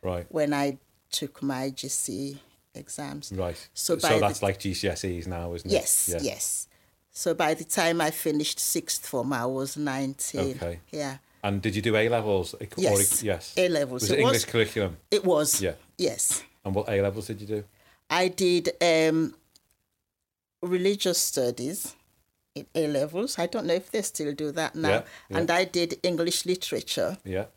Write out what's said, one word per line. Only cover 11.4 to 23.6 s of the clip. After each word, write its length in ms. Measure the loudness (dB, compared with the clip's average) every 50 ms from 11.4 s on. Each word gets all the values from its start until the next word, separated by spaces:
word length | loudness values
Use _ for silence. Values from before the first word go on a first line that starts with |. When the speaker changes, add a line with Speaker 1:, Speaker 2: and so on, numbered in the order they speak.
Speaker 1:
And 180 | -2 -2 -2 0
did 140 | 0 0 -2
you 80 | 0
do 140 | 0 2 4
A 120 | 4 4 4
levels? 460 | 2 2 2 2 2 2 0 -2 -8 -12
Ec-, 180 | -12 -10 -4 0
or 40 |
Speaker 2:
Yes. 360 | 2 4 4 4 4 4 2 2
Speaker 1:
ec-, 60 | 2
yes. 280 | 0 -2 -2 -4 -4 0
Speaker 2:
A 120 | 2 2 4
levels. 340 | 4 2 0 -2 -2 -2
Speaker 1:
Was 80 | 0 2
Speaker 2:
It 80 | 4 4
Speaker 1:
it 20 |
Speaker 2:
was 100 | 6 4 4
Speaker 1:
English 100 | 2 0
curriculum? 520 | 2 2 2 2 2 2 0 0 0 -2 -8 _ _
Speaker 2:
It 140 | 0 2 4
was. 360 | 4 4 4 4 2 0 0
Speaker 1:
Yeah. 140 | 0 -2 -4 -4 -16 _ _ -2
Speaker 2:
Yes. 460 | -2 -2 0 0 -2 -2 -2 -2 -4 -10 _ _ _
Speaker 1:
And 80 | -2
what 160 | -2 -2 0 0
A 140 | 2 2
levels 240 | 2 2 0 -4 -8
did 140 | -8 -10 -10
you 80 | -6 -6
do? 160 | -6 -6 -6 _ _ _ _ _ _ _ _ _
Speaker 2:
I 200 | 2 2 2 2
did, 420 | 2 2 2 4 4 4 2 0 0 4
um, 540 | 4 6 6 6 6 4 4 4 0 0 -4 -10 _ _ _ _ _ _ _ _ _ _ _ _ _ _ _ _ _ _ _ _ _ _ _ _
religious 560 | -2 0 0 2 4 2 2 2 2 2 2 2
studies 800 | 0 0 2 2 2 2 0 -2 -4 -4 -4 -6 -8 -10 -12 _ _ _ _ _ _ _ _ _ _ _ _
in 120 | -14 -14 _ _
A 120 | 0 2
levels. 520 | 2 2 0 0 0 -2 -4 -4 -2 -2 -2
I 80 | -2
don't 200 | -2 -2 -4